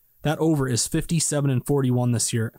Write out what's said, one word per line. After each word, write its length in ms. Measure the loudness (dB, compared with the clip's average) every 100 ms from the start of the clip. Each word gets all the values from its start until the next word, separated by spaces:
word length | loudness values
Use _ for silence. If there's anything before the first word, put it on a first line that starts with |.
| _ _
That 180 | -4 0
over 300 | 2 2 0
is 180 | -2 -2
fifty-seven 600 | -2 -2 -2 0 0 0
and 160 | 0 0
forty-one 480 | 0 2 2 2
this 180 | 0 0
year, 220 | -2 -4